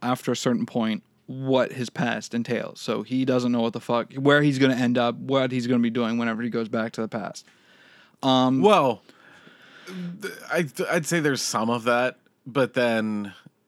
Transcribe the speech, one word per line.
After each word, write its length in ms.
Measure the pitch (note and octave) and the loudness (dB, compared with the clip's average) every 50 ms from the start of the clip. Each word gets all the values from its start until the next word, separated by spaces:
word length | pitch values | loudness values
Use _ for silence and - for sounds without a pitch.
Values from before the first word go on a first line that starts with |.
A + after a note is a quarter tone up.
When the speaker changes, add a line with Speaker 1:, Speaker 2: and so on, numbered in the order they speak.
Speaker 1:
after 300 | - A#2+ B2+ - - - | -4 -4 -4 -4 -2 -4
a 40 | B2 | -4
certain 300 | - - C3 B2 A2+ A2+ | -2 0 0 0 0 -2
point 380 | A#2 - B2 A2+ A2 A2 G#2 - _ _ _ _ - | -4 -4 -4 -2 -2 -4 -6 -8 _ _ _ _ -14
what 440 | C3 C3 C3+ C3 C3 B2+ A#2+ - - | -12 -8 -2 0 2 2 2 0 -2
his 180 | B2+ B2 A2 | -8 -10 -8
past 420 | - - D#3+ A#2 A#2 A2 - - - | -6 -4 -4 -2 -4 -4 -6 -6 -6
entails. 480 | A#2+ A#2 - A#2+ A2 - - - - | -4 -4 -2 -4 -4 -4 -6 -10 -10
So 220 | - - A2+ A2 G#2+ | -6 -4 -4 -4 -4
he 220 | G#2+ B2 C3 C3 | -4 -2 -2 0
doesn't 260 | B2+ B2+ B2+ B2 B2 | 2 0 2 2 0
know 100 | A#2+ A#2+ | 0 0
what 120 | A2+ A#2 G#2+ | 0 0 -2
the 60 | A#2 | -4
fuck, 320 | - - A#2+ A#2+ A2 - C3 | -4 -2 -2 -2 -2 -4 -6
where 260 | C3+ C#3 C#3+ C#3+ D3 | 0 4 4 6 6
he's 160 | D3 D3 C#3 C3 | 6 4 4 4
gonna 160 | C3+ C3 B2+ | 4 4 4
end 220 | A#2+ B2+ A#2+ A#2+ B2 | 4 2 2 2 2
up, 180 | A#2+ A#2+ A#2+ A#2 | 2 0 0 -4
what 340 | B2 B2+ C3+ C3+ C3 B2+ | -4 -2 0 0 0 0
he's 160 | B2 C3 A#2+ A#2+ | -2 -2 0 0
gonna 120 | B2+ A#2+ A#2 | 2 2 2
be 60 | A#2 | 2
doing 260 | A2+ B2 A#2 A2 A#2 A#2 | 0 0 -2 -2 -2 -2
whenever 240 | A#2 A#2 A2+ A2 | -2 -2 -4 -4
he 80 | A#2 B2 | -6 -4
goes 180 | A2 A#2 A2+ G#2+ | -4 -4 -6 -4
back 260 | A#2 A#2 A2 A#2 - | -4 -4 -4 -4 -4
to 80 | - | -6
the 60 | A2+ G#2+ | -6 -6
past. 380 | - A2+ F#2+ F2+ - - - _ _ _ _ _ _ _ - - - - - _ _ - - | -6 -8 -8 -8 -12 -14 -20 _ _ _ _ _ _ _ -20 -20 -20 -20 -20 _ _ -4 0
Um, 380 | C3+ C3 C3 B2+ B2+ C3 C3 | 2 4 4 4 4 4 4
Speaker 2:
Well, 420 | F3 G#3 G#3 F3+ D3 C3 A2+ - _ _ - _ - - - - - - - - - - - - - - F#3 F#3 F3+ F3 F3 - | 6 6 6 6 4 2 0 -2 _ _ -20 _ -20 -20 -20 -20 -20 -20 -20 -20 -20 -20 -20 -20 -20 -16 -12 -10 -10 -10 -10 -10
th-, 140 | - - - - - - | -12 -12 -12 -12 -8 -2
I, 140 | C#3+ E3 F3+ C#3 - - F#3 - | 0 0 0 0 -2 -6 -4 0
I'd 160 | C#3+ F3+ D#3 | 0 0 0
say 140 | - E3+ E3+ | 0 0 2
there's 220 | D3+ D3+ C#3 A#2 - | 2 2 2 0 -2
some 260 | - - A2+ A2 A#2 | -2 -2 0 0 2
of 140 | A#2+ A#2+ A2 | 0 0 2
that, 340 | A#2+ A#2+ A#2+ B2 B2+ - _ _ _ _ _ - | 2 2 4 2 0 -2 _ _ _ _ _ -12
but 280 | - A#2 C#3+ C3 A#2+ - | -4 0 0 0 2 2
then 600 | C3+ B2 A#2+ A#2 A2+ A2 A2 G#2+ G#2 G#2 G2+ G2 - - - _ _ _ | 2 2 2 2 2 0 0 -2 -4 -6 -8 -10 -16 -20 -20 _ _ _